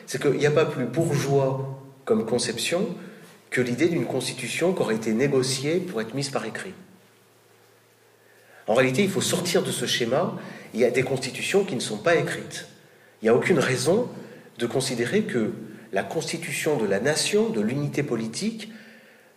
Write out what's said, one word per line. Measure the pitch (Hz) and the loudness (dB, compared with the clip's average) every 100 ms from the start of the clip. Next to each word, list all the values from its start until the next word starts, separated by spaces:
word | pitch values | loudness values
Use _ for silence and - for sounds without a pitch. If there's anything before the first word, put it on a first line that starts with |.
| - | -8
c'est | - | 0
qu'il | 147 131 | 2 4
n'y | 147 | 4
a | |
pas | 147 143 | 4 2
plus | 131 120 | 0 -2
bourgeois | 160 - 143 139 139 135 135 - - - - | 0 0 0 2 2 2 0 -6 -10 -16 -12
comme | - 110 107 | 0 0 2
conception | 123 - - - 170 - - - - - - - | 0 0 -2 -2 0 -2 -6 -14 -18 -20 -20 -4
que | - | -2
l'idée | 123 120 170 | 0 2 2
d'une | 160 117 | 2 0
constitution | 135 - - 113 - 165 | -2 -4 -6 -6 0 0
qui | 180 | 2
aurait | 110 110 | 0 0
été | 113 | 0
négociée | 110 143 135 127 - 143 180 | 2 2 2 2 0 0 -2
pour | 175 220 | -2 -4
être | - | -4
mise | 135 139 | -4 -4
par | 120 | -4
écrit. | 110 - 95 92 - - _ _ _ _ _ _ _ _ _ _ _ _ _ - - - - | -6 -8 -10 -14 -20 -20 _ _ _ _ _ _ _ _ _ _ _ _ _ -20 -20 -10 0
En | |
réalité, | 117 131 - | 4 4 4
il | 196 | 2
faut | 123 | 0
sortir | - 180 - 190 | 0 0 0 0
de | 135 | 0
ce | - | -2
schéma. | 117 - 113 135 202 - - - - | -2 0 0 0 0 -4 -10 -16 -10
Il | 110 | 0
y | |
a | 120 | 2
des | 123 | 2
constitutions | 135 131 127 - - 190 | 0 -2 -4 -6 0 2
qui | 202 | 2
ne | 247 | -2
sont | - 214 | -4 -2
pas | 170 | 2
écrites. | 165 - - - - - - - - - _ | 2 2 -4 -8 -12 -14 -20 -20 -20 -20 _
Il | |
n'y | 110 | 4
a | |
aucune | 127 - 165 | 4 6 4
raison | 123 127 143 208 254 - - - - - | 4 2 4 2 2 -6 -16 -18 -20 -6
de | 120 | -2
considérer | 135 127 120 120 190 | 0 0 0 2 2
que | - 120 104 - - - - | 2 0 0 -2 -10 -16 -4
la | 95 | -4
constitution | 98 165 - 165 - 139 160 143 | -2 -4 -4 -6 -6 -2 0 2
de | 104 | 2
la | 98 | 2
nation, | 127 156 - 208 226 | 2 2 2 2 2
de | 107 | 0
l'unité | 107 139 143 147 | 0 0 -2 -2
politique, | 139 117 110 - 208 226 - - - - - - - | -2 -2 -4 -4 -4 -4 -10 -16 -20 -20 -20 -20 -20